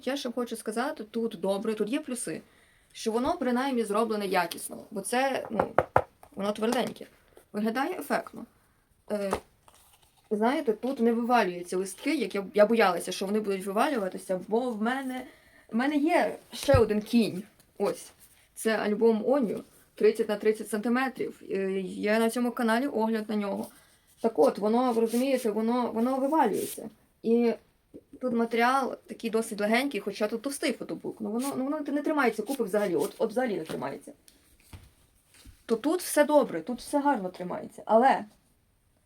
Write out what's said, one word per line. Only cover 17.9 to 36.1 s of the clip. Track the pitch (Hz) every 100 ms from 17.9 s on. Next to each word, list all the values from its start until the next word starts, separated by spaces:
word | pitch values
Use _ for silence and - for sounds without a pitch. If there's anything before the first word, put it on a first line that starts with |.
| - - - - _ _
Це | - 226 208
альбом | 202 208 226 220 220
Оню, | 285 202 - - - _ -
тридцять | 208 214 220
на | 208
тридцять | 214 214 214
сантиметрів. | 214 233 240 262 - - - -
Е, | 196 190 196
є | 185 196 202 220
на | 226
цьому | 247 240
каналі | 233 226 226 285
огляд | 226 220 220 214
на | 214
нього. | 202 196 214 - - _ _ _
Так | 226 226
от, | 262 -
воно, | 208 233 254
ви | 233
розумієте, | 226 233 277 254 233
воно, | 208 220 247 233
воно | 214 247 262
вивалюється. | 277 311 240 175 - - - - _ _
І | 226 233 233 - _ _ _ - - -
тут | 254
матеріал | 226 226 233 240 269 247 - -
такий | 220 226
досить | 220 226 202
легенький, | 208 226 277 202
хоча | 202 - 208
тут | 226
товстий | 277 277 311
фотобук. | 226 - 165 147 -
Ну, | 208
воно, | 226 269 254
ну, |
воно | 269 311 285
не | 285
тримається | 302 302 247 220
купи | 190 277
взагалі, | 214 208 208 160
от, | 180 -
от | 208
взагалі | 214 254 185
не |
тримається. | - 147 131 143 - - _ _ _ _ _ - - _ _ _ _ - - - -
То | 220
тут | 285 349
все | -